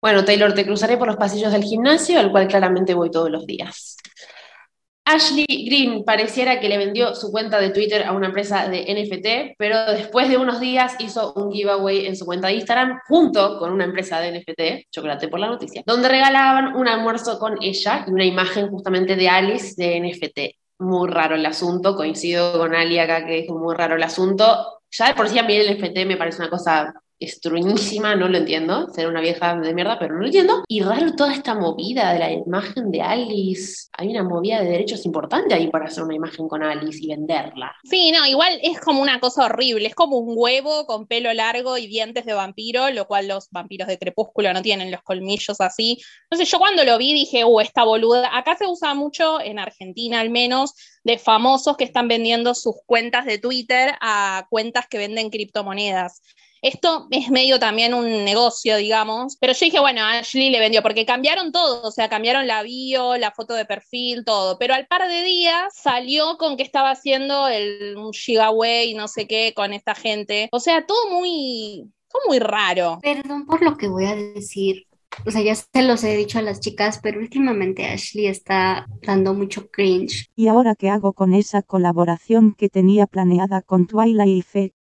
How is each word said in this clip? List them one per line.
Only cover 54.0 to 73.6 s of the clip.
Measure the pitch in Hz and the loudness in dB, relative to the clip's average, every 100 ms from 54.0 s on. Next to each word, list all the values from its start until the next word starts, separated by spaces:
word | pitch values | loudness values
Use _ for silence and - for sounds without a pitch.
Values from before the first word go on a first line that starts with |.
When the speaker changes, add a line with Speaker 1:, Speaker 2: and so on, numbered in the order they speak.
Speaker 2:
a | 226 208 202 190 190 | -2 0 0 -2 -4
cuentas | 226 220 233 - | -4 -2 -4 -4
que | 220 | -8
venden | 208 220 220 | -6 -6 -6
criptomonedas. | 214 202 214 196 196 208 185 180 - _ _ _ _ | -6 -6 -6 -6 -4 -2 -2 -4 -10 _ _ _ _
Esto | 269 - 349 320 - | -2 2 0 0 -2
es | 262 240 | -4 0
medio | 254 262 254 | 2 4 4
también | 226 220 233 | 2 2 0
un | 247 233 220 | 0 0 -2
negocio, | 202 208 240 - - 214 | 0 2 2 0 0 0
digamos. | 214 220 220 220 262 - | 2 0 0 -4 -8 -2
Pero | 254 | 0
yo | 254 339 | 2 2
dije, | 330 | 4
"Bueno, | 277 240 | 2 2
Ashley | 214 233 233 262 269 | 0 -2 -2 0 2
le | 240 | 4
vendió", | 220 220 | 4 2
porque | 214 214 | 2 -2
cambiaron | 226 247 277 349 339 | -2 0 0 0 -2
todo, | 330 330 240 | 0 0 -2
o | 226 | -6
sea, | 226 220 | -4 -2
cambiaron | 214 226 262 262 | 0 0 0 0
la | 220 | -2
bio, | 214 254 262 262 247 247 | -4 -10 -4 -2 0 -2
la | 214 | -2
foto | - 220 | -6 -8
de | 226 214 | -6 -6
perfil, | 202 _ 247 247 247 | -8 _ -8 -6 -6
todo. | 233 208 190 185 | -2 0 0 -2
Pero | 247 | 0
al | 262 269 | 0 0
par | 359 370 | -2 0
de | 339 | -2
días | 359 359 339 339 381 | 0 0 2 0 -4
salió | - 285 247 254 294 311 330 | -4 -2 -2 -2 -2 0 -2
con | 320 262 | -4 -4
que | |
estaba | 262 285 269 | -4 0 0
haciendo | 262 277 269 277 277 269 | 0 0 -2 0 0 0
el, | 226 208 202 202 202 | -2 -4 -8 -12 -12
un | 220 | -12
giveaway, | 214 - 220 220 220 226 233 233 | -12 -2 2 4 4 2 2 -2
no | 214 208 | -4 -10
sé | - 208 | -8 -4
qué, | 220 226 | -2 -2
con | 214 202 | -2 -6
esta | 202 - | -4 -6
gente. | 208 226 214 208 208 220 | -4 -4 -4 -4 -4 -2
O | 240 | -4
sea, | 277 330 330 | 0 0 0
todo | 427 440 | -2 0
muy, | 349 359 330 269 240 214 190 214 _ _ | -2 -2 -4 -6 -8 -10 -14 -20 _ _
todo | 508 508 | -4 0
muy | 262 | 0
raro. | 214 214 196 180 175 165 | 0 0 0 0 -2 -2
Speaker 3:
Perdón | 285 277 277 285 | -4 -4 -6 -10
por | 294 320 | -4 2